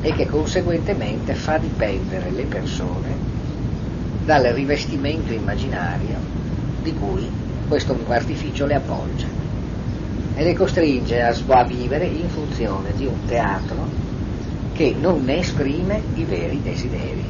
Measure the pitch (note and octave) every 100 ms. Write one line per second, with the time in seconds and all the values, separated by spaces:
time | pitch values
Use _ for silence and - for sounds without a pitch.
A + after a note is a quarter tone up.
0 | D3+ D3+ C3+ D3 D3+ F#3 F3 E3 - G3+
1 | - A#2 - C3 - D#3 - - G#2+ G2
2 | - F#2+ - - A#2+ - - - - -
3 | - - - - - - - - - -
4 | - - - D3+ B2 A#2 C#3 C#3+ - D3+
5 | C#3+ A2 - A2+ G2+ G2+ - F2+ F2 -
6 | - F#3+ - - - - - - D#3+ D#3
7 | G3 F#3 - - - - - C#3+ - B2
8 | A#2 A#2+ A2 G#2+ C#3+ B2+ C#3+ C#3+ - -
9 | D#2 - - - - - - - - -
10 | - - - - E3 E3+ F3 - D#3+ B2+
11 | A#2+ A#2+ A#2+ A2+ - B2+ B2 B2+ A#2+ D3
12 | F3+ D#3 F3 E3 D3 - A2+ G2 - -
13 | B2+ A#2 - A#2 A2+ A2 - - - -
14 | - - - - - - - - C#3+ B2+
15 | E3 D#3+ C3 D#3 F3+ - C3+ D#3 F#3+ G#3+
16 | - - E3 F3+ E3+ D#3 A2+ G#2+ - -
17 | - -